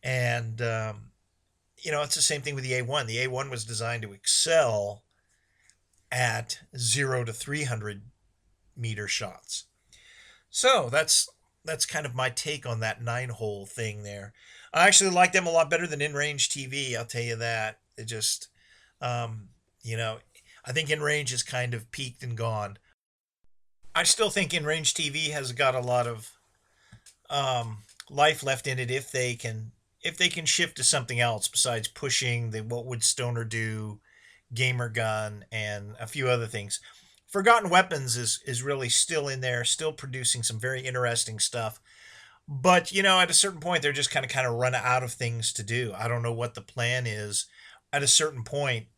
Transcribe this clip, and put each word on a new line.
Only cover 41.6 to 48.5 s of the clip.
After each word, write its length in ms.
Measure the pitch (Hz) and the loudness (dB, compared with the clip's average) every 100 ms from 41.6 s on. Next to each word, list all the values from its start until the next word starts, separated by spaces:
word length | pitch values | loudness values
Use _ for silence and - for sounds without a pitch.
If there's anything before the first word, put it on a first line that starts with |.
| 110 - _ - - - - - - | -6 -8 _ -20 -20 -20 -20 -20 -12
But, 440 | 143 170 180 175 | 2 6 6 6
you 100 | 190 | 2
know, 180 | 196 185 | 4 6
at 100 | 180 | 6
a 40 | |
certain 280 | - 196 175 | 4 2 0
point, 200 | 165 175 | -2 0
they're 120 | 143 | 0
just 180 | 139 139 | 0 0
kinda, 160 | 147 131 | 0 -2
kinda 240 | 135 127 | 0 0
run 240 | 117 123 127 | 2 2 2
out 280 | 123 127 | 2 2
of 100 | 127 | 0
things 400 | - 120 117 113 | -4 -4 -2 -2
to 100 | - | -4
do. 300 | 101 120 117 95 | -2 -2 -2 -2
I 100 | 113 | -2
don't 140 | 120 | 0
know 120 | 117 | -2
what 200 | 117 120 | -2 -4
the 80 | - | -6
plan 460 | - - 120 127 123 | -12 -2 0 0 -2
is. 380 | 107 107 101 - - - - _ | -4 -4 -4 -6 -12 -20 -20 _
At 100 | 143 | 0
a 40 | 143 | 6
certain 360 | - 156 135 | 6 4 -2
point 440 | 110 | -6